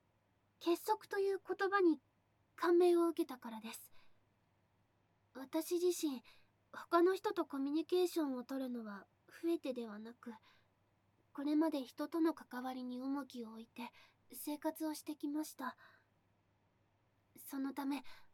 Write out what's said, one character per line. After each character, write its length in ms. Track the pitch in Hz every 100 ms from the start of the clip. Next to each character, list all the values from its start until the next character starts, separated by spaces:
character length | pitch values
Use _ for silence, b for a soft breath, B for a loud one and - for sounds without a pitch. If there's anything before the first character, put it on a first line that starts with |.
| _ _ _ _ _ _
結 260 | - 339 -
束 180 | 427 -
と 100 | 403
い 160 | 392
う 80 | 392 -
言 220 | 370 392
葉 140 | 392
に 180 | 349 302 _ _ _ _ _ -
感 220 | 339 349
銘 180 | 359 349
を 100 | 339
受 160 | 320
け 40 | 320
た 80 | 247
か 140 | 240
ら 100 | 220
で 100 | 220
す。 220 | - - b b - _ _ _ _ _ _ _ _ _ _ _
私 400 | 247 277 320 320
自 140 | 349 359
身、 340 | 349 320 254 b b b _ _
他 300 | - - 339
の 120 | 349
人 200 | 381 427
と 100 | 403
コ 140 | 302 277
ミ 120 | 269
ュ 40 |
ニ 100 | 302
ケ 200 | 311 359
ー 40 | 359
シ 100 | 339
ョ 60 |
ン 120 | 294 254
を 80 |
取 200 | 247 269
る 60 | 262
の 120 | 240
は 220 | 220 196 - _ _ -
増 80 | 330
え 80 | 339
て 160 | 285
で 120 | 247 226
は 120 | 208
な 160 | 220
く、 180 | 233 247 220 b b b _ _ _ _ _ _
こ 120 | -
れ 100 | 285
ま 160 | 302 320
で 140 | 302
人 240 | 247 - 294
と 120 | 339
の 140 | 320
関 260 | 311 - 247
わ 140 | 254
り 80 | 254
に 180 | 254 247
重 240 | 269 277
き 200 | 254 247
を 60 | 226
置 100 | 226
い 40 |
て 280 | 226 - 240 b b b _
生 240 | 254 - 294
活 260 | 311 311
を 100 | 311
し 100 | 302
て 100 | -
き 140 | 302 294
ま 160 | 294
し 120 | 311 -
た。 200 | 247 - b b b _ _ _ _ _ _ _ _ _ _ _ _ - -
そ 120 | 277
の 120 | 269
た 120 | 269
め、 180 | 277 285 B B B